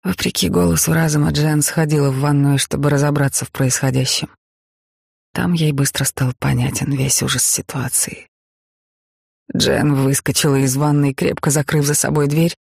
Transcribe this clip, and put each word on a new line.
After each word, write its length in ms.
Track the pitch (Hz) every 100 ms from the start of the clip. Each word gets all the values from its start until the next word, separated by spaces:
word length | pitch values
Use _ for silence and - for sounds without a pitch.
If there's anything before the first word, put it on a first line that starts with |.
Вопреки 440 | 92 90 - - -
голосу 440 | - 175 160 -
разума, 380 | 160 160 147 151
Джен 320 | 147 151 151
сходила 480 | 143 - 156 151 139
в 100 | 131
ванную, 380 | 147 143 143 139
чтобы 320 | - 143 147
разобраться 540 | 143 147 147 139 -
в 60 | -
происходящем. 800 | - 131 - 135 127 131 - - _ _ _ _ _ _ _ _ _ _
Там 200 | - 175
ей 200 | 170 156
быстро 320 | 139 139 -
стал 280 | 135 - 127 127
понятен 540 | 139 127 123 127 135
весь 300 | 139 135 -
ужас 200 | - 127
ситуации. 880 | - - - 139 123 - - - - _ _ _ _ _ _ _ _ _ _ _ -
Джен 400 | - 135 131 147
выскочила 600 | 139 135 139 - - 156 135
из 200 | 135 135
ванной, 360 | 147 147 139
крепко 380 | 135 175 - -
закрыв 340 | 147 139 156
за 100 | 143
собой 340 | 147 - 151 143
дверь, 260 | 151 170 -